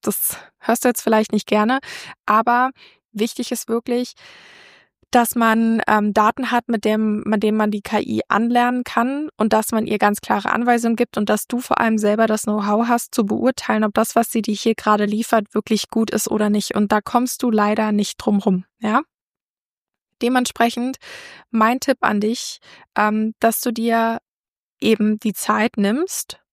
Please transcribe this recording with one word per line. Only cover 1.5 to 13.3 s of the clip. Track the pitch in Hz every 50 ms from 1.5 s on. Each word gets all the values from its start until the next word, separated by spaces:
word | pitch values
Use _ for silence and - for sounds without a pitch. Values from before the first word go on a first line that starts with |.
| - 214 214 220 254 269 - - - - - - - _ _
aber | - 208 214 233 240 240 247 254 262 262 _ - - _ _ _ _
wichtig | _ 214 208 233 - - 240 -
ist | 247 233 - -
wirklich, | 220 233 - - 247 240 247 - - _ - - - - - - - - - - - _ _ _ _ _ _ _
dass | - 247 240 - -
man, | 240 233 226 220 226 226 226 226 226 - -
ähm, | 214 214 208 214 196
Daten | 214 208 214 - - 262 226
hat, | 247 247 240 -
mit | 233 226 -
dem, | 214 214 214 220 214 208 208 -
mit | 208 214 208
dem | 202 214 214
man | 220 214 214
die | 208 208
K | 202 - - 208
I | - - 220 214 - _
anlernen | - 208 226 233 240 247 240 247 247 247 247
kann | - - - 233 254 269 285 302 302 _ _
und | 220 220 -
dass | 214 220 -
man | - 220 220 -
ihr | 220 202
ganz | - 208 208 -
klare | - - 214 208 196 -
Anweisungen | - - 240 240 240 233 233 233 233 214
gibt | 240 - - -
und | 208 196
dass | 208 208 - _
du | - 240
vor | 254 - - -
allem | 233 226 220 214
selber | 208 208 208 214 226 220
das | 214 214 -
Know-how | - 208 214 202 208 208 214 233 233
hast, | 240 240 - - -
zu | - 220
beurteilen, | 196